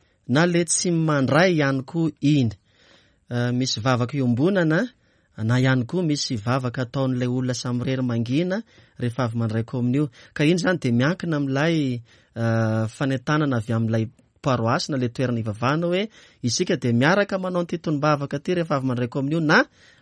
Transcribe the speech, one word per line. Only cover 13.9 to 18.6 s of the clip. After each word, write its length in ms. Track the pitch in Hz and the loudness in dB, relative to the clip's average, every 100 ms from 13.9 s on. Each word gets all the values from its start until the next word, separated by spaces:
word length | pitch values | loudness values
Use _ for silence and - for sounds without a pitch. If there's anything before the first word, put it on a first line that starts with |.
| 113 113 - _ _ | 0 -2 -8 _ _
paroasy 500 | - 127 113 139 - | -2 0 0 0 -2
na 60 | 139 | -2
le 120 | 123 | -4
toerana 300 | 120 127 117 | -2 -2 -2
ivavahana 460 | 113 104 123 156 170 | -4 -2 0 0 0
hoe 220 | 180 214 - - _ | -2 -4 -8 -20 _
isika 340 | 123 - 185 160 | -4 -2 -2 0
de 160 | 127 | 0
miaraka 460 | 117 139 196 202 196 | 2 4 2 0 -2
manao 220 | 185 180 | -4 -4
an'ity 140 | 175 170 | -4 -4
tonom-bavaka 580 | 170 147 151 147 143 147 | -4 -2 0 0 -2 -6
ty 140 | - | -4
rehefa 200 | 180 | -2